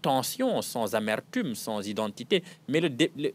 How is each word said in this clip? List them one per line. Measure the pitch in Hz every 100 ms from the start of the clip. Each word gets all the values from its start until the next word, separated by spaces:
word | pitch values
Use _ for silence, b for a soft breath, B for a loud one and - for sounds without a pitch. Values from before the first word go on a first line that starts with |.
tension, | - 135 - - 262 156
sans | - 123 107 110
amertume, | 107 110 - 254 180 104
sans | - 107 104
identité, | 107 107 101 - 190 B B -
mais | 151
le | 165
dé-, | 123 160 135
le, | 147